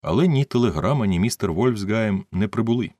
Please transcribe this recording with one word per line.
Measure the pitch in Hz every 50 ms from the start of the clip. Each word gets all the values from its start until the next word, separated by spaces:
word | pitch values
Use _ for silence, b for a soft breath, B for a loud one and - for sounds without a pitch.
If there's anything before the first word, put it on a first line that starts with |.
| -
Але | 78 82 113 165 185
ні | 151 135 139
телеграма, | - - 123 120 117 82 78 - 107 143 147 117
ні | 98 92 85
містер | 92 120 - - - 98 82
Вольфсгайм | 82 113 127 120 104 98 95 107 113 110 107 98 95 - _ -
не | 90 101 107
прибули. | - - 117 113 117 123 113 - _ _